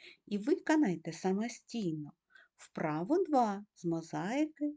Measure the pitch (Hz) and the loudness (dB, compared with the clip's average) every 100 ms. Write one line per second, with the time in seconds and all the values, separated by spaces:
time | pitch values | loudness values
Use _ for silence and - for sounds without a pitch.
0 | - - - 202 220 339 - 311 240 160 | -20 -20 -6 -4 0 0 4 4 4 2
1 | 165 160 185 190 233 - - 233 185 156 | -4 -4 0 0 -2 -6 -8 -4 -2 -4
2 | 147 - _ - - _ - - 160 151 | -8 -14 _ -20 -20 _ -14 -4 -2 -2
3 | 196 339 339 269 220 196 208 - 175 165 | 0 0 2 2 2 0 -8 -6 -2 -2
4 | 165 151 180 269 311 - 294 | -2 -4 -2 0 -2 -2 -6